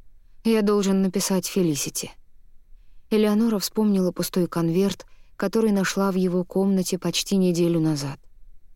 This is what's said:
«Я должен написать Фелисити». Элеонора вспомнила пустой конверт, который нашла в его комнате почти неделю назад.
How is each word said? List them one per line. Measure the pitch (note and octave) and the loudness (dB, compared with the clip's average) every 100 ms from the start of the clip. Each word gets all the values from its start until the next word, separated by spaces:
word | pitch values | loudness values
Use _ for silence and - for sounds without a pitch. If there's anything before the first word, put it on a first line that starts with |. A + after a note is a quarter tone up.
| - - - - | -20 -20 -20 -6
«Я | A3+ A3 | 0 2
должен | G#3 G#3 G3 F#3+ | 2 2 2 2
написать | F#3+ G3 - F#3 - | 2 0 -2 -2 -2
Фелисити». | G3+ F3 C#3+ - - - - - - - - - - - - - | 0 0 0 -4 -8 -10 -14 -20 -20 -20 -20 -20 -20 -20 -20 -2
Элеонора | G#3+ G#3+ G#3 A#3 G#3 | 2 2 2 2 0
вспомнила | - - G#3+ G3 F3+ | -2 0 2 2 0
пустой | F3 F3 F#3+ E3+ | -2 -4 -2 -2
конверт, | E3+ E3 E3+ G3 F3+ - - - - | 0 0 2 0 -2 -12 -20 -20 -6
который | G3 A3+ A3 | -2 2 2
нашла | G3 F3+ G3 G3 | 2 0 0 0
в | F#3 | 2
его | F#3 F3+ | 0 0
комнате | F3 F#3 G3 F#3+ F3 F3+ | -2 0 2 0 0 -4
почти | F3 E3 - G3 | -4 -4 0 2
неделю | F#3 E3+ E3+ E3+ | 2 2 2 2
назад. | D#3+ D3+ C#3 C#3+ - - - - - | 0 0 -4 -10 -18 -20 -20 -20 -20